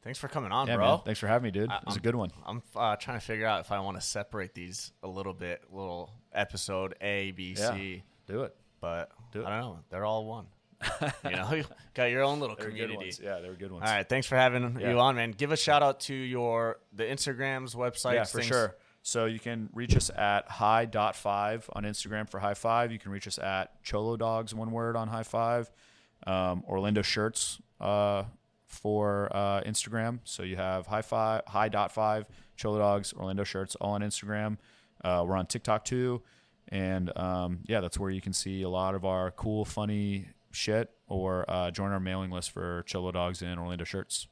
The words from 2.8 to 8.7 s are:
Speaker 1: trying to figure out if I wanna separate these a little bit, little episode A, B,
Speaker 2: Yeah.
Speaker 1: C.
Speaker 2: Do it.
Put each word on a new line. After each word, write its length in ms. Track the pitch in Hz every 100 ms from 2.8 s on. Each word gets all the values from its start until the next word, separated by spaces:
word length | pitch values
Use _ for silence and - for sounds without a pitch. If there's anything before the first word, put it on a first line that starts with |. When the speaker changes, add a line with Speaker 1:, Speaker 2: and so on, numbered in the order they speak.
| 113 104
Speaker 1:
trying 220 | - 120
to 60 |
figure 220 | - 110 110
out 140 | 101
if 120 | -
I 80 | 101
wanna 200 | 98 95
separate 540 | - - 101 110 92
these 380 | - 90 98 - _
a 60 | 95
little 260 | 92 98
bit, 300 | 92 87 87 -
little 400 | 95 95 87 87 107 _
episode 640 | - 101 95 - 95 95 90
A, 320 | 101 101 98
B, 220 | 92 92 92
Speaker 2:
Yeah. 160 | 107
Speaker 1:
C. 300 | 104 98 92 95 _ -
Speaker 2:
Do 160 | 101
it. 100 | 131 - _